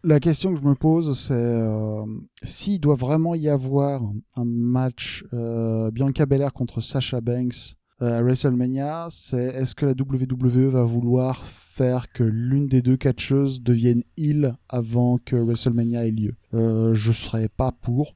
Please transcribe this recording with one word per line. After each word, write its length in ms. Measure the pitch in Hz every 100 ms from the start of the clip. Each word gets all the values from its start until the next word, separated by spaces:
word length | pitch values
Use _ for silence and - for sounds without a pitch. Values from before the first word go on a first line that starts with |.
La 160 | 165 151
question 340 | 160 151 190
que 60 | 165
je 40 | 143
me 100 | 139
pose, 420 | 156 165 160 131
c'est, 160 | -
euh, 680 | 127 120 117 113 107 107 107 107 110 - -
s'il 360 | - - - 196
doit 140 | 143
vraiment 400 | 135 127 156 165
y 160 | 170 151
avoir 540 | 143 131 139 139 139 110 104 - -
un 100 | 120
match, 760 | 117 120 127 131 123 - - -
euh, 560 | 120 117 117 113 113 113
Bianca 380 | 113 139 135 143
Belair 260 | 135 139
contre 260 | - 123 -
Sasha 420 | - 139 123 127
Banks, 540 | 117 123 123 117 - - _ _
euh, 160 | 120 117
à 20 |
WrestleMania, 880 | 120 127 143 123 127 131 139 165 170
c'est 340 | - - 127 127 127
est-ce 180 | 131
que 140 | - 143
la 80 | 131
W 320 | 135 131 127
W 380 | 127 127 123 135
E 40 |
va 140 | 131
vouloir 600 | 117 120 120 127 127 127
faire 680 | - - - - 127 127 117
que 120 | -
l'une 440 | 113 110 123 135 143
des 160 | 131
deux 140 | 123 131
catcheuses 640 | 135 127 - 135 139 131
devienne 400 | 120 117 120 120 - -
heel 400 | 151 151 139 117 _
avant 480 | 123 113 120 123 123 -
que 100 | 123
WrestleMania 680 | 117 117 127 117 117 120 117
ait 60 |
lieu ? 240 | 110 107 117 _
Euh, 400 | 117 113 110 113
je 180 | 113 110
serais 380 | 113 - 113 110
pas 220 | - 131
pour 420 | - - 120 147